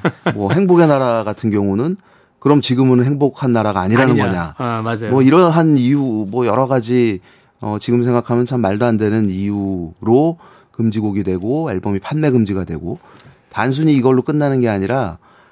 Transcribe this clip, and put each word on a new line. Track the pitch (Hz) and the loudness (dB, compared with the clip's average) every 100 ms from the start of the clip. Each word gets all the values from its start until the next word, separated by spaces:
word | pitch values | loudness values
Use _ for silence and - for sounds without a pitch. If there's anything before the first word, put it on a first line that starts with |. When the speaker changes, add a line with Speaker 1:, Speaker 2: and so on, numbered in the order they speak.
| - - 175 107 | -6 -4 -6 -2
Speaker 1:
뭐 | 98 | 0
행복의 | 160 196 175 165 | 0 2 4 4
나라 | 139 127 117 | 4 2 0
같은 | 104 104 113 | -2 -4 -2
경우는 | 101 101 98 151 185 _ _ _ _ | 0 0 -2 -2 -6 _ _ _ _
그럼 | 143 147 | 2 2
지금은 | - 127 131 123 | 2 2 4 4
행복한 | 127 143 139 - 131 | 2 0 -2 -2 0
나라가 | 117 107 95 | 0 0 0
아니라는 | 92 117 131 | 0 2 2
Speaker 2:
아니냐. | 127 123 | 2 0
Speaker 1:
거냐. | 90 82 - | -4 -6 -8
Speaker 2:
아, | 123 117 | -6 -6
맞아요. | 110 113 110 | -4 -6 -2
Speaker 1:
뭐 | 131 | 2
이러한 | 131 165 175 165 160 143 | 4 6 4 4 4 2
이유, | 123 143 131 107 98 | 2 0 0 -2 -4
뭐 | 117 120 | -2 0
여러 | 110 131 | 0 0
가지, | 135 113 123 117 95 _ _ _ - | 0 0 0 0 -2 _ _ _ -12
어, | 107 104 | -8 -8
지금 | - 120 | -2 0
생각하면 | 120 120 117 120 123 | 2 0 0 -2 -2
참 | 127 | -2
말도 | 95 101 120 | -2 0 0
안 | 110 | 0
되는 | 107 110 104 | 0 0 -2
이유로 | 92 101 101 98 92 82 85 104 123 160 165 - - _ | -2 -4 -4 -4 -6 -8 -6 2 2 2 -2 -14 -20 _
금지곡이 | - 113 107 104 101 | -4 -2 -2 -2 -2
되고 | 95 92 101 147 160 | -4 -4 -4 -4 -4
앨범이 | 95 101 98 | -4 -4 -6
판매 | - 151 151 | -4 -2 0
금지가 | 123 104 95 85 | 2 0 -2 -6
되고 | 80 85 139 - - - _ _ | -8 -10 -12 -16 -20 -20 _ _
단순히 | - 120 135 160 139 | -4 -2 0 0 2
이걸로 | 127 127 | 4 2
끝나는 | - 151 143 135 | 0 -2 0 0
게 | 117 | 0
아니라 | 101 98 131 101 80 _ _ _ | 0 -2 -2 -4 -8 _ _ _